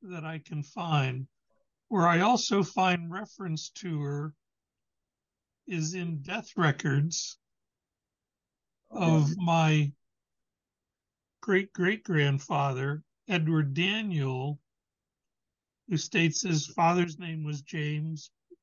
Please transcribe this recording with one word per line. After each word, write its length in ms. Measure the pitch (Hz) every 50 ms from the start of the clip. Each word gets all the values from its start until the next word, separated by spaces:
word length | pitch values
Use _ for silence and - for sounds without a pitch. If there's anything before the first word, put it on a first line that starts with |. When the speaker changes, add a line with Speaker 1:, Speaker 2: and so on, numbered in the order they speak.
Speaker 1:
that 220 | - 185 180 160 160
I 140 | 160 160 156
can 240 | - - 160 147
find. 640 | 143 - - 208 170 165 156 143 131 131 127 131 135 - _ _ _ _ _ _ _ _ _ _ _ -
Where 180 | 226 185 170
I 140 | 170 170 170
also 420 | 190 226 247 220 - - 220 202
find 480 | 170 - - 185 185 185 180 170 165 165
reference 600 | 175 196 247 - - - 190 170 160 151 - - -
to 240 | - - 175 160 147
her 340 | 143 143 143 143 151 156 151 _ _ _ _ _ _ _ _ _ _ _ _ _ _ _ _ _ _ _ _ _ _ _ _ _ _ -
is 260 | 185 165 156 156 180
in 280 | 180 175 170 165 143
death 280 | 139 165 196 233 - - -
records 800 | 185 170 151 135 - - 143 135 139 151 165 - - - - - _ _ _ _ _ _ _ _ _ _ _ _ _ _ _ _ _ _ _ _ _ _ _ _ _ _ _ _ _ _ _
of 340 | - 214 170 165 160 156 147
Speaker 2:
Okay. 100 | 147 165 196
Speaker 1:
my 540 | 175 170 165 165 160 156 156 151 147 143 - _ _ _ _ _ _ _ _ _ _ _ _ _ _ _ _ _ _ _ _ _ _ _ _ _ _ _ _ _
great-great-grandfather, 1600 | - - 190 190 202 196 - - 175 180 220 214 - - 170 151 143 143 139 139 - - 156 143 143 139 127 127 135 143 147 156 - _ _ _ _ -
Edward 460 | 190 175 156 156 165 156 147 139 135
Daniel, 840 | 165 175 196 208 220 220 202 175 147 135 131 131 127 131 147 147 - _ _ _ _ _ _ _ _ _ _ _ _ _ _ _ _ _ _ _ _ _ _ _ _ _ -
who 80 | 180
states 460 | 151 - - - 175 165 160 - -
his 240 | - 180 160 151 139
father's 520 | - - 175 165 165 175 180 175 170 151 165
name 260 | 180 165 165 156 151
was 180 | 151 151 139
James 680 | 147 - 180 156 147 147 151 151 151 160 160 147 - - _ _ _ _ 349 -